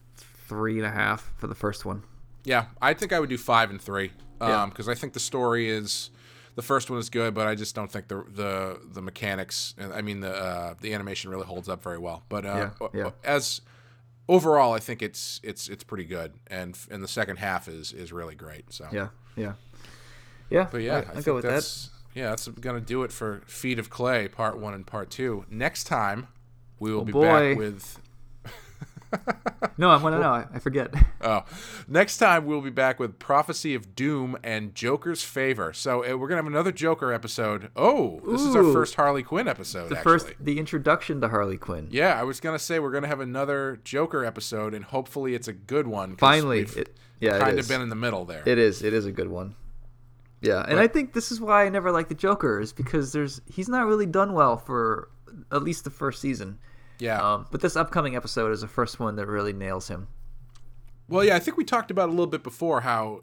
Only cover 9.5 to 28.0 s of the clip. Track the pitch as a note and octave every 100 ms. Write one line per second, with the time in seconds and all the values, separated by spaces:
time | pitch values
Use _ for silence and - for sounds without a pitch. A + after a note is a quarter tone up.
9.5 | - - - G2 F#2+ G#2 G2+ F#2+ F#2+ F#2
10.5 | F2 F2 E2 G#2+ G#2+ G2 F#2+ F#2+ F#2 F2
11.5 | F2+ F#2 F2+ F#2 E2+ E2+ E2 - G#2 G2
12.5 | G2+ G2+ - A2 G2+ G2 - - C#3+ C#3
13.5 | - - - - - _ _ - F3+ D#3
14.5 | D3 B2+ A2+ - A#2 G#2+ - - - -
15.5 | G#2 - G2+ - G#2 E2+ F2 D#2+ - -
16.5 | F#2 F2+ F2+ - G2+ F#2+ - G2+ F#2 G2+
17.5 | F2+ - D#2+ D2+ C#2+ E2+ E2+ E2 D2+ D#2
18.5 | D#2 - - D#2 G#2 G2 - - - G#2
19.5 | G2+ - - - - - - - - -
20.5 | E3+ F#3 A#2+ A2+ D3+ G2 - D3 C3 B2
21.5 | C#3 - - - - - B2+ A#2+ A2 -
22.5 | A#2 B2+ A#2+ A2 B2+ B2 - A2 G2+ -
23.5 | - B2+ B2 A2 - B2 B2 G2+ - A2
24.5 | A2 G#2 G2 F#2 G#2+ F#2+ - B2+ G#2 -
25.5 | G#2+ C#3+ - - C#3+ G#2 G#2 B2+ - -
26.5 | - - - G#2+ G#2+ G#2+ C#3 D#3+ D#3 C#3+
27.5 | A2+ G#2+ G2 - -